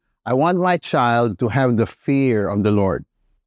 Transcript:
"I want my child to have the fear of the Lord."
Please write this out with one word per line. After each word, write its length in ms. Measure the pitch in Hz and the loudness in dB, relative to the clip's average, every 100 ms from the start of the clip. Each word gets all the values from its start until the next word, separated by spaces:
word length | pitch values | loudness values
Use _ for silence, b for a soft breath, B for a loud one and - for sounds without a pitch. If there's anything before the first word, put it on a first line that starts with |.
| _ _ 110 | _ _ -4
"I 80 | |
want 260 | 127 165 180 | 0 0 0
my 180 | 180 175 | 0 -2
child 640 | - 156 123 117 120 95 | -2 0 2 2 0 -2
to 100 | 120 | -2
have 280 | 127 131 113 | 0 0 0
the 80 | 110 | -2
fear 600 | - - 139 135 107 98 | -4 -4 0 2 0 0
of 160 | 104 | 0
the 80 | 104 | 0
Lord." 340 | 104 95 69 - _ _ _ | 2 0 -2 -8 _ _ _